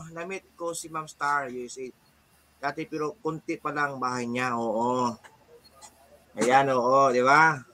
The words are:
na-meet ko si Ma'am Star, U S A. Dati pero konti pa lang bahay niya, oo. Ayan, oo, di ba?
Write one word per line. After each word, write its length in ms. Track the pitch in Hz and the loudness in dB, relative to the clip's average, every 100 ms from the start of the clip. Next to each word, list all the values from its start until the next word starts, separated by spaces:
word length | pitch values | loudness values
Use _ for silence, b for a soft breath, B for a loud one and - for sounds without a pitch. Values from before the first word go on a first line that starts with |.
| 160 | -8
na-meet 420 | 165 175 190 - | -10 -8 -10 -12
ko 180 | - 170 | -10 -8
si 140 | 165 165 | -8 -10
Ma'am 180 | 160 156 | -10 -10
Star, 420 | - 143 143 131 | -6 -2 -2 -2
U 100 | 123 | -8
S 180 | 123 131 | -12 -12
A. 80 | 127 - _ _ _ _ _ - | -14 -14 _ _ _ _ _ -8
Dati 260 | 139 143 | -6 -6
pero 320 | 156 156 151 - | -8 -6 -6 -6
konti 400 | 156 156 - 156 | -6 -6 -8 -6
pa 140 | 151 | -6
lang 260 | 147 143 135 | -2 -2 -2
bahay 280 | 127 123 | -4 -4
niya, 320 | 120 120 127 117 | -4 -2 -2 -2
oo. 540 | 117 110 120 127 123 110 - _ _ - - - - _ - - _ | -2 0 0 0 -2 -4 -16 _ _ -20 -20 -20 -20 _ -20 -20 _
Ayan, 360 | - 113 135 139 | -2 4 4 4
oo, 380 | 127 120 135 139 | 2 4 4 4
di 120 | 123 | 4
ba? 360 | 127 147 160 143 - | 6 6 6 4 -8